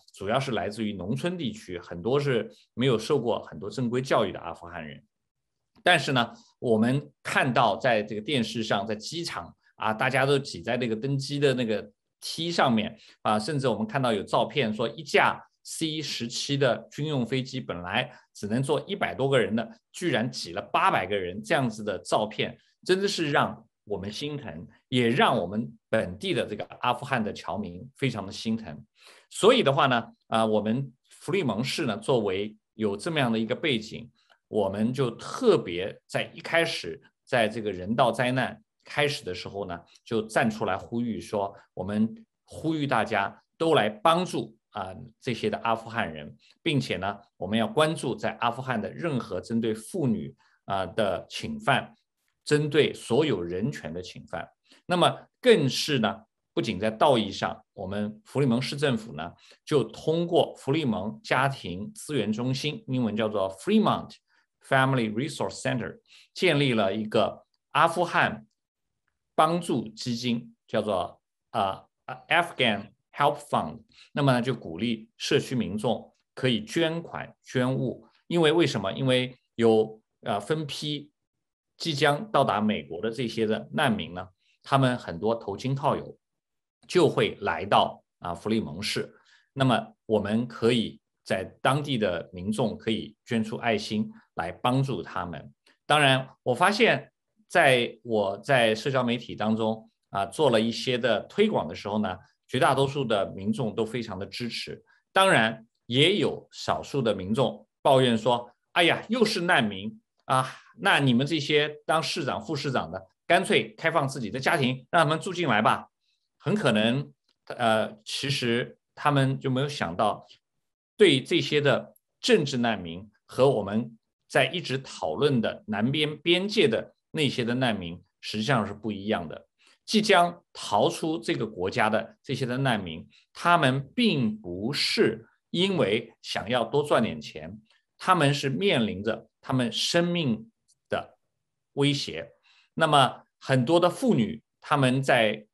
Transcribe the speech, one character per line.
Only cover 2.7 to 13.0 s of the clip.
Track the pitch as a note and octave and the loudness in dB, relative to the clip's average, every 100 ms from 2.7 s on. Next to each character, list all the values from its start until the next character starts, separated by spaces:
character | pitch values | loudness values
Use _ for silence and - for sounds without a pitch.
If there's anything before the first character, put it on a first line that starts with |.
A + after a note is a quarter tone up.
没 | - C3 | -2 0
有 | A2 | 0
受 | - C#3+ | 0 0
过 | A#2 F#2+ | 0 -4
很 | - D#2 | -6 -12
多 | G2 | -10
正 | A#2+ B2 | -4 -2
规 | B2 | -2
教 | C3+ D3+ | 0 0
育 | G2+ | 0
的 | - | -4
阿 | E2+ | -10
富 | E2 F2 | -12 -14
汗 | E2+ D#2 | -14 -14
人。 | C#2 _ _ _ _ _ _ _ _ | -16 _ _ _ _ _ _ _ _
但 | - F3 | 2 2
是 | C#3 | 2
呢， | C3 A2+ - _ _ | 0 0 -4 _ _
我 | B2 A2 | 2 4
们 | A#2 C#3 - _ | 4 2 -2 _
看 | - G3+ D#3 | -2 0 2
到 | A#2+ A#2 F#2+ | 4 4 4
在 | C3 A2+ | 2 2
这 | G#2 | 0
个 | G#2+ | -6
电 | G#2+ C#3+ | -2 -2
视 | A2 A#2+ | -2 -4
上， | G#2+ A2+ G2 | -2 -2 -2
在 | |
机 | G#2+ - D#3+ | -6 -8 -8
场 | E3 - E2 - _ - | -8 -10 -12 -18 _ -6
啊， | G#2+ | -4
大 | A2 C3 | 0 0
家 | B2+ | 2
都 | C3+ C#3+ | 2 2
挤 | C3+ A#2 | 0 -8
在 | A2 A#2+ | -4 -2
那 | B2 | -2
个 | |
登 | A2 C3+ C#3 | -4 -2 -4
机 | C3+ C#3+ | -4 0
的 | C#3+ | 2
那 | B2 | 2
个 | A#2 G2+ - _ _ _ | 0 -2 -4 _ _ _
梯 | - - E3 | -12 -8 -4
上 | E3+ D#3 | 2 4
面 | A2+ F2 - | 2 0 -6